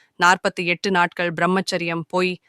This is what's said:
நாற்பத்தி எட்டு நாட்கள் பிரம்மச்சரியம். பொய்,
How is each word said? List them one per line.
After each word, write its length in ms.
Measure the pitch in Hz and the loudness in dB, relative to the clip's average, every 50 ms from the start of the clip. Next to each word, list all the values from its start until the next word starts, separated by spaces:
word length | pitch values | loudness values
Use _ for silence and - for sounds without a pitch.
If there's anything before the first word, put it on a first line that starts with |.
| _ _ _ - | _ _ _ 2
நாற்பத்தி 440 | 175 175 190 - - 190 - 185 175 | 4 4 4 4 0 -4 -4 -2 -2
எட்டு 240 | 175 175 - - 202 | -2 -2 -2 -2 0
நாட்கள் 420 | 190 175 175 170 - - 175 175 160 | 2 2 2 0 0 -4 -4 -4 -2
பிரம்மச்சரியம். 720 | 165 170 180 185 190 185 - 190 170 170 170 165 170 160 | 0 0 0 0 0 -2 -4 -6 -4 -4 -4 -6 -6 -8
பொய், 240 | - - 180 185 185 180 - _ | -4 -2 -2 -2 -2 -4 -8 _